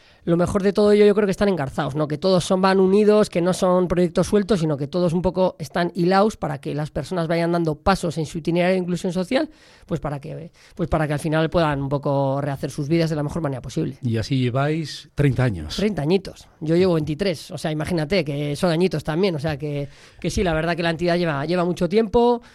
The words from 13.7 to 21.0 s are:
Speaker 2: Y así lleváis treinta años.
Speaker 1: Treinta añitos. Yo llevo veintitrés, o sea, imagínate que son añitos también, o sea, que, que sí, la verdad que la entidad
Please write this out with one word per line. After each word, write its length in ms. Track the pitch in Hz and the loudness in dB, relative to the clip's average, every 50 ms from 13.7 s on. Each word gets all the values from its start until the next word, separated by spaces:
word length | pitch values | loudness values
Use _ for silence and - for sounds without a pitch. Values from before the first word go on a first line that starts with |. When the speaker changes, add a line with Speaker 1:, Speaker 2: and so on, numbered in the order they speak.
| - 165 156 147 131 - - | -6 -4 -4 -4 -4 -4 -4
Speaker 2:
Y 140 | 120 113 113 | -2 -2 -2
así 200 | 104 - 139 131 | -2 0 0 0
lleváis 720 | 127 123 113 135 139 147 156 165 160 139 - - - - _ | 0 0 0 0 0 0 -2 -4 -6 -8 -10 -14 -16 -8 _
treinta 280 | - 143 143 127 - 127 | 0 2 2 2 2 2
años. 320 | 127 104 85 76 76 - | 0 0 -2 -6 -8 -4
Speaker 1:
Treinta 280 | - 185 220 208 143 143 | -2 -2 -2 -2 -2 0
añitos. 440 | 147 180 196 185 - - - - - _ _ | 2 2 0 0 -4 -14 -18 -20 -20 _ _
Yo 160 | 165 151 165 | -4 0 2
llevo 180 | 175 185 190 170 | 2 4 4 2
veintitrés, 560 | 160 156 143 151 143 202 196 170 - - - | 0 0 -2 -4 -4 -4 -4 -4 -6 -8 -12
o 80 | 180 147 | -10 -8
sea, 140 | - 170 | -6 -4
imagínate 520 | 156 151 156 - 185 165 151 143 202 190 156 | -4 -4 -4 -4 -2 -2 -2 0 0 0 0
que 320 | 147 143 143 147 147 143 | -2 -4 -4 -4 -4 -4
son 140 | - - 180 | -2 0 0
añitos 340 | 160 160 180 185 - 151 - | 2 2 2 0 0 -2 -4
también, 300 | - 151 160 196 202 170 | -4 -2 0 0 0 0
o 40 | 147 | -2
sea, 180 | 131 160 151 135 | -2 -4 -4 -4
que, 320 | 147 151 147 143 143 139 - - - - - - | -6 -6 -6 -6 -6 -8 -12 -16 -20 -20 -14 -8
que 100 | - 175 | -6 -4
sí, 140 | - 220 208 | -2 0 0
la 100 | 175 160 | 0 0
verdad 220 | 156 160 165 175 | 0 0 0 -2
que 80 | 156 175 | -2 -2
la 80 | 170 | -2
entidad 260 | 165 147 | -2 0